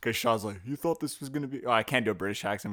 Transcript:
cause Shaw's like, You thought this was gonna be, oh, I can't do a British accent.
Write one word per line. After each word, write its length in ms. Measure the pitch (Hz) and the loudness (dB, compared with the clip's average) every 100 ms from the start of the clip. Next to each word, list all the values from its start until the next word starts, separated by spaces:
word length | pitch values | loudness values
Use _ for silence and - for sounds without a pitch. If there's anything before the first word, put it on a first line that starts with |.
cause 140 | - 113 | -2 0
Shaw's 300 | 120 113 104 | 2 2 0
like, 160 | 101 95 | -8 -8
You 100 | 143 | -2
thought 240 | 170 160 | 0 0
this 200 | 147 - | -2 -6
was 100 | 139 | -6
gonna 180 | 139 139 | -4 -4
be, 180 | 135 117 | -6 2
oh, 60 | |
I 120 | 113 | 4
can't 220 | 110 135 110 | 4 2 4
do 60 | |
a 40 | 101 | 2
British 300 | 95 104 - | 0 -2 -2
accent. 260 | 101 - | -2 -4